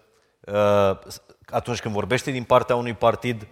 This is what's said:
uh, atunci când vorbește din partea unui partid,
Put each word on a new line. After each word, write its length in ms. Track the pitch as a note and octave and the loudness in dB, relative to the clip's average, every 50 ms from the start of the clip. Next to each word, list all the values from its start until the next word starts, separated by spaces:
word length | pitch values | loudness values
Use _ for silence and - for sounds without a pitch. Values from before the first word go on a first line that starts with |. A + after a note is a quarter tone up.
| _ _ _ _ _ _ _ _ | _ _ _ _ _ _ _ _
uh, 580 | - - G2+ G#2 G#2 G#2 G2+ G2+ G2+ G2 F#2+ - - - - - - _ - _ _ | -12 -2 0 2 4 4 4 4 4 2 0 -2 -8 -16 -20 -20 -20 _ -20 _ _
atunci 340 | - - A#2+ - - A#2+ G#2 | -6 -6 -6 -4 -4 -8 -8
când 140 | - A2+ G#2 | -6 -6 -6
vorbește 360 | G2+ G#2 F#2+ C3+ B2+ - D3+ | -4 -2 -2 -2 -2 -2 -4
din 140 | C3 B2+ A#2 | -6 -8 0
partea 320 | - C3 B2 A2+ - B2 | 2 2 2 4 2 0
unui 180 | A#2+ A#2+ A#2+ A2 | -2 -2 -4 -4
partid, 520 | - A#2+ A#2 G#2+ - - B2 B2 A2 - - | 0 2 2 2 0 -4 -6 -6 -6 -10 -16